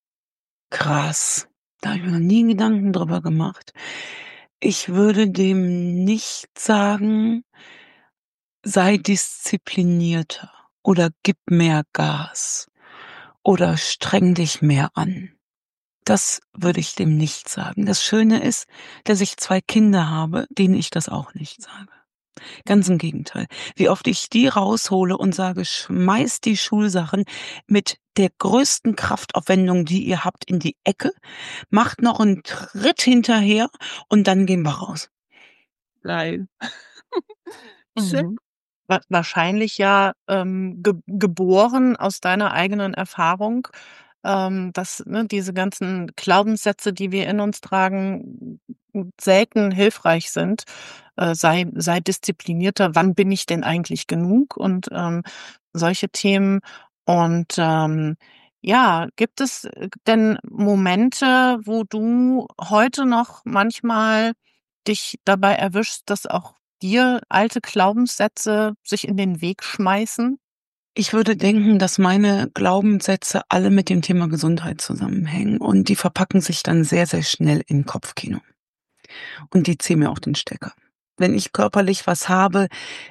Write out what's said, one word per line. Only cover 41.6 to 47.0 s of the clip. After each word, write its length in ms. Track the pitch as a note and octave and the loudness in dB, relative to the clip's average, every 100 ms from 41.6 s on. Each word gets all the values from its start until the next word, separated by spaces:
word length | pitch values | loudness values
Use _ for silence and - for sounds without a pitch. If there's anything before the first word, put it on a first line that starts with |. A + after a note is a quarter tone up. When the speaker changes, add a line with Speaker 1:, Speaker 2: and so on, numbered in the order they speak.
| A#3 C4 B3+ A#3+ | 4 4 2 2
Speaker 3:
aus 240 | F#3+ - | -4 -4
deiner 320 | F3+ F#3+ G#3 | -2 0 0
eigenen 420 | D#3 F#3 G#3 G3 | 0 -2 -2 -4
Erfahrung, 720 | F#3 F#3+ - E3 F#3 G#3 A#3+ - - - - _ _ | -6 -8 -2 -2 0 -2 -4 -6 -14 -20 -20 _ _
ähm, 480 | - G3 F#3+ F#3+ F#3 | -4 -2 -2 -4 -6
dass, 280 | F3 F#3 - - | -8 -10 -12 -8
ne, 200 | G3+ A3 | -6 -4
diese 260 | G3+ F#3+ | -4 -6
ganzen 580 | F#3 F#3+ - F#3 F#3 E3+ - | -4 -4 -4 -6 -6 -8 -8
Glaubenssätze, 760 | - F#3 G#3 G#3+ G#3+ G3 G#3 | 2 2 4 0 -2 -2 -6
die 200 | F#3 | -4